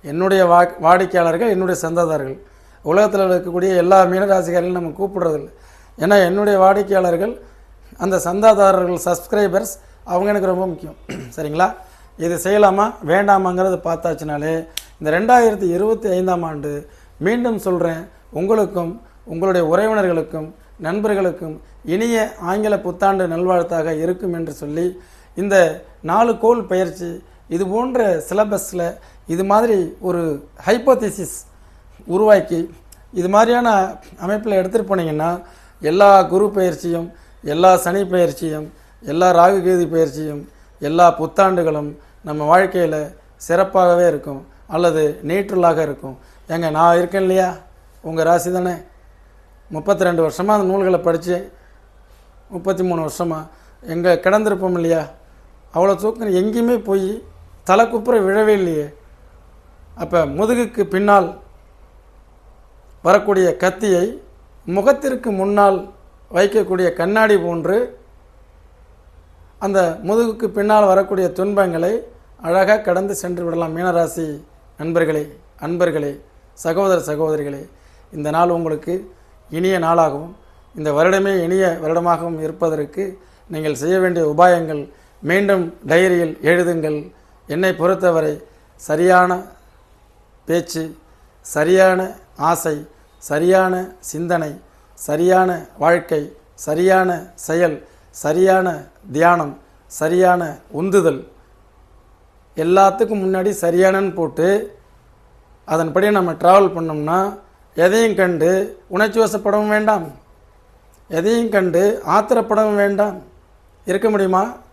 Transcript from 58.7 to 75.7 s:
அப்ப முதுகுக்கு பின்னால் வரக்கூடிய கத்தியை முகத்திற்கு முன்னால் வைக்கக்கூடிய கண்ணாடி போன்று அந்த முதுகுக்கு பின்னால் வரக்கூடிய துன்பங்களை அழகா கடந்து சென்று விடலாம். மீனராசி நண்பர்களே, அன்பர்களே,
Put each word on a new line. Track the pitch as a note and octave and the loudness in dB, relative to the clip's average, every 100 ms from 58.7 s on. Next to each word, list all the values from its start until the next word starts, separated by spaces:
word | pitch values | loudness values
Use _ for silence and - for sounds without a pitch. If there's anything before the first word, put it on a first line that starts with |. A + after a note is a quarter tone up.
| D#3 D3 - - - - - - - _ - - | -4 -6 -14 -20 -20 -20 -20 -20 -20 _ -20 -20
அப்ப | - - F3 | -14 -2 -2
முதுகுக்கு | D3 D3 A3 B3 A3+ - | 0 -2 0 0 -2 -4
பின்னால் | F3 F#3+ G#3 G3+ E3+ - - - - - - - _ - _ _ - - - - - - | -2 0 4 4 2 -6 -20 -20 -20 -20 -20 -20 _ -20 _ _ -20 -20 -20 -20 -20 -4
வரக்கூடிய | E3+ G3 G#3 F#3+ F3+ | 2 4 4 2 2
கத்தியை | - F#3 F#3 G#3+ F3 G3+ B3 - - - - | 2 -2 0 0 0 0 -6 -20 -20 -20 -18
முகத்திற்கு | - F#3+ A3 C#4 C#4+ B3+ A#3+ | -4 0 2 2 -2 -4 -4
முன்னால் | F#3+ G3 G#3 G3+ F#3+ - - - _ _ | -2 0 2 2 2 -6 -20 -20 _ _
வைக்கக்கூடிய | F3 G3 G#3+ F#3+ F#3 F3+ | 0 2 2 0 0 0
கண்ணாடி | E3+ E3+ G#3+ A3 G3+ | 0 -2 2 4 2
போன்று | E3+ E3+ D#3+ G#3 A#3+ - - - _ _ - - - _ - - - - - - - _ | 0 -4 -2 -2 -2 -10 -20 -20 _ _ -20 -20 -20 _ -20 -20 -20 -20 -20 -20 -20 _
அந்த | G3+ F#3+ F3 D#3+ | -2 2 0 -2
முதுகுக்கு | F3 A3 A#3 G#3+ A3 | -2 0 0 -2 -4
பின்னால் | G#3 G#3 G#3+ | -2 2 4
வரக்கூடிய | G3+ F#3+ F#3+ G3 F3+ | 6 4 2 -2 -2
துன்பங்களை | F#3 G3 G3+ F#3 E3 F3 A3+ - - _ - | -2 -2 0 0 0 -2 -2 -8 -20 _ -12
அழகா | E3 F#3 F#3+ G#3+ | -2 0 2 2
கடந்து | - F3+ G3 | 2 -2 -2
சென்று | G3 F3+ F3 | -6 -8 -6
விடலாம். | E3+ E3 E3 D#3+ | -4 -4 -4 -4
மீனராசி | F3+ E3+ D#3+ E3 D#3+ D3 - _ _ - | -2 0 -2 -4 -8 -8 -14 _ _ -12
நண்பர்களே, | D#3 E3+ D#3+ D3+ D3 - _ - | -4 0 0 -2 -6 -14 _ -14
அன்பர்களே, | D3+ | -8